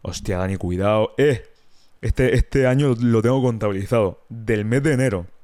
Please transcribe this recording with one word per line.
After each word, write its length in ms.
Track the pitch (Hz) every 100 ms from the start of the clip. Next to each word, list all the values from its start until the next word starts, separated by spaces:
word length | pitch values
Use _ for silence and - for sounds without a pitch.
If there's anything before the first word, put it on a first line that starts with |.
Hostia, 360 | - 90 - 92
Dani, 180 | 95 95
cuidado. 580 | 87 90 101 107 110 -
Eh, 260 | 143 120 - - - - - -
este, 320 | 113 - 127
este 320 | 123 - 139 131
año 300 | 127 143 117
lo 220 | 120 113
tengo 180 | 113 135
contabilizado. 840 | 127 113 107 98 98 120 98 87 _
Del 360 | 117 110 110
mes 180 | 104 123
de 120 | 147
enero. 320 | 127 131 98 87 -